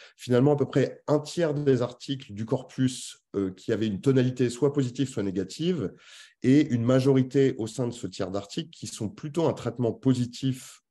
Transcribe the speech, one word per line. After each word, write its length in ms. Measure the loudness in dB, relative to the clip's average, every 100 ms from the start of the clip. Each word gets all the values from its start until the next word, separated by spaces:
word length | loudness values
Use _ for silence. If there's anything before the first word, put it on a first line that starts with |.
| -20 _
finalement 380 | 0 4 4
à 20 | 4
peu 100 | 2
près 380 | 2 0 -2 0
un 120 | 0
tiers 340 | 0 -2 -2
des 280 | 0 2 2
articles 500 | 0 -6 -10 -10 -10
du 120 | -10 -4
corpus, 720 | -4 -4 -2 0 -2 -10 -18 _ -4
euh, 160 | -4
qui 220 | -4 -4
avaient 140 | -2 0
une 120 | 0
tonalité 500 | 2 4 2 2 -2
soit 220 | 0 0
positive, 380 | 0 -2 -2 -4
soit 120 | -2
négative, 720 | -4 -4 -6 -4 -2 -2 -4 -8 -18 -20 -20 _
et 220 | 4 4 4
une 100 | 2
majorité 720 | 2 4 4 4 4 2 2 2
au 100 | -4
sein 200 | -4 -6
de 60 |
ce 140 | -6 -10
tiers 240 | -6 -6
d'articles 380 | -6 -6 -8 -10
qui 180 | -12 -14
sont 220 | -8 -8
plutôt 380 | -8 -8 0 0
un 60 |
traitement 380 | 0 -4 -2 -2
positif 920 | 0 2 2 0 -4 -4 -4 -8 -20 _